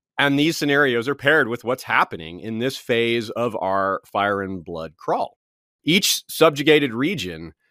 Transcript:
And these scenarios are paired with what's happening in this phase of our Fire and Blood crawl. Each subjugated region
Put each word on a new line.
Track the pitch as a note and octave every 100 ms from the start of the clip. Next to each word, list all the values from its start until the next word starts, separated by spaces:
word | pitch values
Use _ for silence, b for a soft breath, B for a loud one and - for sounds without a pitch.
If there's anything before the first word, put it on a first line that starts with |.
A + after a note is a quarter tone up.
| _ -
And | C#3 C#3
these | D#3 D#3
scenarios | C#3+ C#3+ C#3 A#2 A#2
are | C#3
paired | C#3 D#3 A#2
with | A#2
what's | A2+ C3
happening | - A#2 F#3 F#2 D#2+ F2
in | G#2+ A2
this | C3 -
phase | - A#2 A#2 A#2 A2
of | A2+ A#2+ G2+
our | F#2+ G2 F#2+ F#2+ -
Fire | G#2 G2+ G2
and | F#2+ F#2+
Blood | E2 E2+ D#2+ -
crawl. | - F#3+ - - _ _ _ _ D3
Each | F#3 - - -
subjugated | - D#3+ C#3+ D3 D3+ C#3+
region | A2+ D3+ G3+ F#2 D#2+ E2 - _